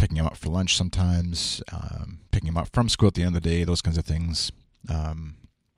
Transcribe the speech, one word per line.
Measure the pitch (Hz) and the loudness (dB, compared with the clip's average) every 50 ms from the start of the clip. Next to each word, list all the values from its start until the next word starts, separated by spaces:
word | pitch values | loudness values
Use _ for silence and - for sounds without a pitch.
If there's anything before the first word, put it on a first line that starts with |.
picking | - - 80 | 2 2 2
him | 80 80 | 0 0
up | 78 - | 0 -2
for | - - 78 | -4 -4 -2
lunch | 82 92 92 90 - | 0 0 0 2 2
sometimes, | - - 87 - 92 90 90 90 87 87 87 85 73 - - - - - - - | 0 0 0 0 2 2 4 4 2 2 0 -2 -4 -4 -4 -6 -8 -8 -10 -10
um, | - 71 73 78 78 - - 87 80 - - - | -10 -10 -10 -10 -10 -10 -10 -12 -16 -4 -2 0
picking | 101 - 78 | 0 0 0
him | 82 | 0
up | 85 78 - - | -2 -2 0 2
from | 120 120 107 | 2 2 2
school | - - - | 4 4 4
at | 98 - | 4 6
the | 87 87 | 4 2
end | 90 87 | 2 0
of | 85 80 | 0 2
the | 85 | 2
day, | 82 85 85 | 2 2 2
those | 87 87 - | 2 0 0
kinds | - 85 80 | 0 0 0
of | 85 - | 0 0
things. | - 78 80 85 85 78 - - - - - _ _ _ _ - - | 0 -2 -2 -2 -2 -2 -4 -4 -6 -8 -12 _ _ _ _ -8 -4
Um, | 82 80 78 78 78 80 80 76 78 - - - _ _ _ _ _ | -4 -2 -2 -4 -6 -6 -10 -12 -14 -16 -20 -20 _ _ _ _ _